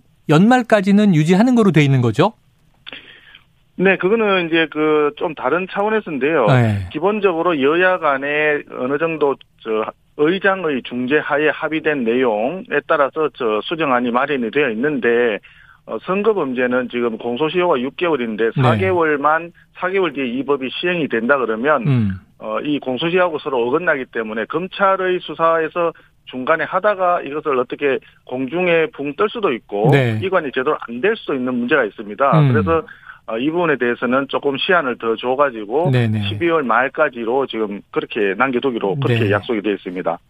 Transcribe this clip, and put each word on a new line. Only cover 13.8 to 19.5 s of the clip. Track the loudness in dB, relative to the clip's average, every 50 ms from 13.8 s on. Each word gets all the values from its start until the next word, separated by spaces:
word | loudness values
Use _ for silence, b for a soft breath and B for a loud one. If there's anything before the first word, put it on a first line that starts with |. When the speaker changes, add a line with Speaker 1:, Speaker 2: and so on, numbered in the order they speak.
| 0 0 0 0 0 0
Speaker 2:
마련이 | 0 0 0 0 -2 -2 -4 -2
되어 | 0 0 0 0
있는데, | -2 -2 -2 -2 -2 0 0 2 2 2 2 0 -2 -4 b b b b b b b b b
어, | -10 -10 -8 -4
선거 | -4 -2 0 0 0 0
범죄는 | 0 -2 -2 -2 -2 0 0 0 0 -2 -2
지금 | -4 -2 -2 -2 -4
공소시효가 | -4 -6 -6 -2 -2 -2 -2 0 0 0 2 0 0
육 | -2 -4 -4
개월인데 | -4 -2 -2 0 -2 -2 -4 -2 -2 -2 0 0
Speaker 1:
네. | 2
Speaker 2:
사 | 2 2 2
개월만, | 2 0 0 2 2 2 2 0 0 2 0 0 0 -2 -8